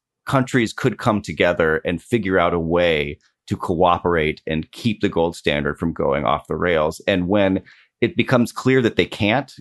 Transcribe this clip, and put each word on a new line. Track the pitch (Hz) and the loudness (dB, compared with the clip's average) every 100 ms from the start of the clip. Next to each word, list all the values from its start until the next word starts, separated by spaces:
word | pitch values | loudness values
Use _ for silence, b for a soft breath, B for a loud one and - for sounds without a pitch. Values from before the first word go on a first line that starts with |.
| _ _ - | _ _ -2
countries | 139 127 131 110 | -2 2 0 0
could | - 127 104 | 0 -4 0
come | 123 104 | -2 -2
together | 101 78 87 85 80 78 | -4 0 2 2 2 0
and | - 87 | -2 -6
figure | - 120 95 92 | -2 -2 0 2
out | 85 | 2
a | 85 | 0
way | 82 87 85 78 71 - _ _ - | 0 2 2 0 -2 -8 _ _ -8
to | 104 | -6
cooperate | - 85 87 85 90 85 78 73 - | -4 2 2 2 0 0 0 -4 -6
and | 78 80 | -6 -6
keep | - 120 104 | -6 -4 -2
the | 101 | -2
gold | 85 82 82 | 0 -2 -2
standard | - 73 71 73 | -2 -2 -2 -4
from | 85 | -6
going | 80 73 71 | -2 -2 0
off | 62 76 - | 0 -2 -4
the | 80 | -4
rails. | 87 82 76 - - | 0 0 0 -2 -2
And | 95 90 | -2 0
when | 104 95 95 b b b _ | 2 2 0 b b b _
it | 117 - | -2 -2
becomes | 113 127 113 | 0 2 0
clear | - 127 131 | -2 2 2
that | 113 - | 2 2
they | 85 | -2
can't, | - 101 123 147 - | 0 0 0 -4 -8